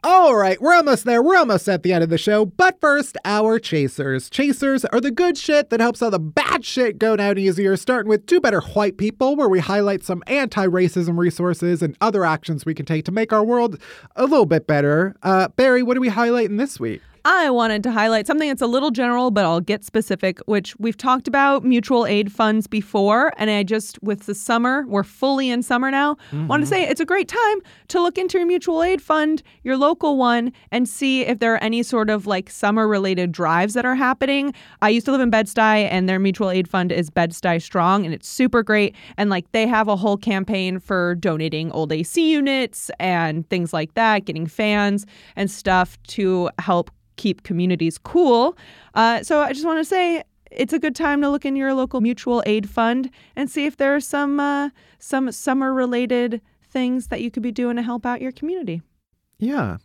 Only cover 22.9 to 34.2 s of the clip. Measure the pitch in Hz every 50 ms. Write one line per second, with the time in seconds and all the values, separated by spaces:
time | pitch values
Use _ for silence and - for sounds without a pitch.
22.9 | - 208 196 202 208 233 277 320 - - 208 214 214 208 208 185 220 220 214 -
23.9 | - - - 208 208 202 - - 208 202 - - 233 233 240 247 262 285 277 240
24.9 | 202 202 196 202 - - - 269 277 269 269 254 240 240 247 - 247 240 262 269
25.9 | 269 277 285 294 294 _ - - - 147 156 160 262 302 294 285 403 381 349 -
26.9 | - - 330 - 349 392 370 - - 453 466 415 427 392 - - - - _ _
27.9 | - 339 349 359 349 370 370 349 - 370 349 339 359 349 - 359 330 320 330 359
28.9 | 381 - - - 311 311 302 302 311 302 - - _ _ - 247 262 262 277 294
29.9 | 339 339 - 311 285 262 254 240 233 233 233 254 254 _ _ _ - 240 247 -
30.9 | - - 277 269 262 262 247 - 240 208 233 226 226 - - 220 233 233 240 -
31.9 | 262 233 214 214 214 208 185 202 202 185 190 - - - - 202 208 220 220 214
32.9 | 214 196 196 190 190 180 180 175 160 - 175 156 165 170 185 208 208 247 240 254
33.9 | 254 254 269 247 262 -